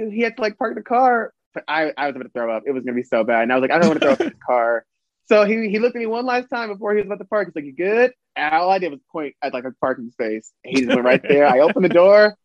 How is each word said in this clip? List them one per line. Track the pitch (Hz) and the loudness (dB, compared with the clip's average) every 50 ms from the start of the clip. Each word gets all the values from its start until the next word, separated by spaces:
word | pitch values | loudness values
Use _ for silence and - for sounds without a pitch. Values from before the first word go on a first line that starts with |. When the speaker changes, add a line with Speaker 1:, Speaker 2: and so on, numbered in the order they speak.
| 220 214 | -8 -6
Speaker 1:
he | 202 226 | -4 -4
had | 233 226 226 | -4 -4 -4
to, | 254 | -4
like, | 226 214 208 | -6 -4 -4
park | - - 226 240 | -4 -6 -6 -6
the | 226 | -8
car. | 208 - 233 247 262 254 240 226 - - _ _ _ _ | -6 -2 0 2 4 4 2 0 -2 -6 _ _ _ _
But | - 160 - - | -16 -14 -8 -6
I, | 147 160 156 151 - 131 | -4 -2 -2 -4 -4 -4
I | 147 | -6
was | 143 131 | -6 -6
gonna | 131 123 120 | -8 -12 -12
throw | - 123 117 117 110 | -8 -6 -4 -4 -4
up. | 110 113 | -6 -4
It | 143 | -6
was | 135 131 | -6 -6
gonna | 117 131 143 | -4 -6 -6
be | 123 | -6
so | 127 - 123 113 110 | -4 -2 -2 0 0
bad. | 120 117 113 | 2 2 0
And | 117 120 | 2 2
I | 127 | 0
was | 131 | 0
like, | 131 135 | 0 2
"I | 143 165 | 2 2
don't | 175 160 | 2 2
wanna | 156 151 | 2 2
throw | - 143 | 2 2
up | 135 - | 2 0
in | 339 294 | -2 -6
the | - | -6
Speaker 2:
<laughs> | _ - | _ -4
Speaker 1:
car." | - 123 120 117 117 117 113 - _ _ _ _ _ _ _ _ | -2 0 0 2 0 -2 -2 -4 _ _ _ _ _ _ _ _
So | - 226 214 208 | 2 4 4 4
he, | 196 220 226 220 202 | 2 0 -2 -4 -4
he | 202 214 | -2 -2
looked | 233 247 240 | -2 -2 -2
at | 240 | -4
me | 226 | -6
one | 220 220 240 254 | -6 -6 -6 -4
last | 254 247 247 247 - | -4 -4 -4 -4 -6
time | 262 233 233 214 | -8 -8 -8 -8
before | 202 190 226 208 208 | -10 -8 -4 -2 -2
he | 208 | -2
was | 196 | -2
about | 190 208 190 | -4 -8 -12
to | 190 | -10
park. | - 220 208 190 185 | -6 -4 -4 -4 -4
He's | - | -8
like, | 165 147 | -12 -12
"You | 143 135 | -12 -8
good?" | 151 175 196 214 233 247 254 - _ _ _ - | -6 -4 -2 0 2 0 0 -2 _ _ _ -8
And | 131 147 151 160 | -4 -2 0 0
all | 160 180 185 | 0 2 2
I | 196 196 | 0 0
did | 180 160 | -2 -4
was | 143 131 _ _ | -8 -10 _ _
point | - 165 147 139 - - | -10 -10 -10 -10 -10 -8
at, | 143 135 | -8 -6
like, | 131 127 123 | -6 -6 -8
a | 131 | -10
parking | 120 - 156 131 127 127 117 120 | -8 -4 -4 -4 -4 -4 -8 -12
space. | - - 117 110 110 110 - - _ _ - | -8 -6 -6 -4 -6 -6 -10 -14 _ _ -10
And | - 135 | -4 -2
he | 135 | -2
just | 127 120 - | 0 0 0
went | 123 120 | 2 4
right | 123 131 135 | 4 2 2
there. | - - 143 143 143 | 2 2 4 4 4
I | 143 127 131 | 4 4 4
opened | 151 - - - 185 | 4 4 2 2 0
the | 175 | 2
door. | 160 170 180 196 208 208 208 208 202 _ | 4 6 6 8 8 6 6 4 2 _